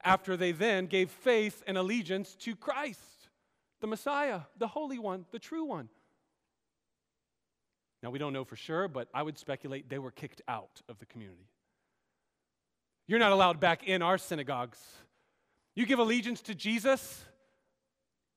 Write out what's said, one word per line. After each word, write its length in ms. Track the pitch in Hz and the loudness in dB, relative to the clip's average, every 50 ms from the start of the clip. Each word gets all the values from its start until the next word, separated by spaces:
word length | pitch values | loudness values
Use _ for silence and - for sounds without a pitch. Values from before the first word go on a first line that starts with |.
after 340 | - 180 190 190 190 190 185 | 4 4 4 4 4 -2 -2
they 140 | 170 185 175 | 0 2 0
then 360 | 170 156 202 233 202 185 185 | 2 2 2 2 2 2 0
gave 260 | 160 196 185 185 - | 2 2 2 2 2
faith 500 | - - - 254 240 220 214 208 - - - | -2 -2 2 4 4 4 4 0 -4 -8 -6
and 120 | 202 190 185 | -4 -2 0
allegiance 560 | 185 185 226 240 185 156 190 196 202 - - | 0 0 0 -2 -2 -2 -4 -4 -4 -6 -12
to 200 | - - 233 220 | -12 -8 -8 -8
Christ, 720 | - - 294 262 262 294 277 190 - - - - _ - _ _ _ _ _ _ _ _ _ _ - | -6 -4 -4 -4 -2 -4 -6 -8 -12 -20 -20 -20 _ -20 _ _ _ _ _ _ _ _ _ _ -10
the 80 | - | -6
Messiah, 560 | 214 220 214 - 277 285 285 294 269 214 175 143 - _ | -6 -6 -4 -2 -2 0 0 0 0 -2 -4 -8 -10 _
the 100 | 190 233 | -4 -4
Holy 320 | 226 - 302 311 269 269 240 | -4 -4 -4 -6 -6 -6 -6
One, 280 | 214 196 185 185 175 - | -6 -6 -6 -6 -8 -12
the 80 | - 226 | -14 -14
true 240 | - - 311 320 | -12 -8 -6 -6
One? 280 | 320 285 220 156 117 113 _ _ _ _ _ _ _ _ _ _ _ _ _ _ _ _ _ _ _ _ _ _ _ _ _ _ _ _ _ _ _ _ _ _ _ _ _ _ _ _ _ - | -4 -4 -6 -6 -8 -10 _ _ _ _ _ _ _ _ _ _ _ _ _ _ _ _ _ _ _ _ _ _ _ _ _ _ _ _ _ _ _ _ _ _ _ _ _ _ _ _ _ -12
Now, 80 | - 120 | -10 -8
we 80 | 123 139 | -6 -6
don't 140 | 147 147 | -6 -4
know 120 | 135 135 131 | -4 -6 -8
for 120 | - 123 | -10 -12
sure, 320 | - - - 160 170 196 185 | -16 -10 -6 -2 -2 -2 -2
but 200 | 139 131 120 - - | -4 -8 -8 -6 -6
I 80 | 131 | -6
would 160 | 151 156 151 - | -6 -6 -8 -12
speculate 500 | - - 135 - - 139 135 139 143 127 | -8 -8 -8 -8 -6 -10 -10 -10 -10 -10
they 120 | 139 139 | -10 -10
were 100 | 135 127 | -10 -10
kicked 320 | - - 151 127 - - - - | -12 -14 -16 -16 -16 -14 -10 -8
out 340 | 120 110 - - _ - - - | -8 -8 -8 -14 _ -20 -20 -20
of 100 | 117 101 | -20 -20
the 80 | 117 | -20
community. 420 | _ - 117 107 95 90 87 95 107 _ _ _ _ _ _ _ _ _ _ _ _ _ _ _ _ _ _ _ _ _ _ _ _ _ _ _ _ _ _ _ | _ -18 -18 -16 -16 -18 -20 -20 _ _ _ _ _ _ _ _ _ _ _ _ _ _ _ _ _ _ _ _ _ _ _ _ _ _ _ _ _ _ _ _
"You're 140 | - 208 233 | 0 4 6
not 120 | 226 202 | 6 8
allowed 280 | 196 196 190 175 170 151 | 8 8 8 6 6 6
back 240 | 185 175 165 - - | 4 4 4 4 2
in 180 | 190 190 185 | 0 0 2
our 160 | 170 175 190 180 | 4 4 2 2
synagogues. 840 | - - 175 151 135 123 139 123 123 117 - - - - - - - _ _ _ _ _ _ _ _ _ _ _ _ _ - | 0 -4 -6 -6 -4 -4 -4 -4 -4 -6 -10 -18 -20 -20 -20 -20 -20 _ _ _ _ _ _ _ _ _ _ _ _ _ -2
You 120 | 202 240 | -2 0
give 140 | 208 269 247 | 2 4 4
allegiance 420 | 233 220 233 247 202 240 233 - | 4 4 2 0 0 -2 -6 -6
to 120 | - - 208 | -8 -10 -10
Jesus, 680 | 147 - 208 226 233 196 262 269 240 - - - - - - - _ _ _ _ _ _ _ _ _ _ _ _ _ _ _ _ _ _ _ _ | -6 -2 -2 0 0 2 2 2 2 0 -10 -16 -16 -20 -20 -20 _ _ _ _ _ _ _ _ _ _ _ _ _ _ _ _ _ _ _ _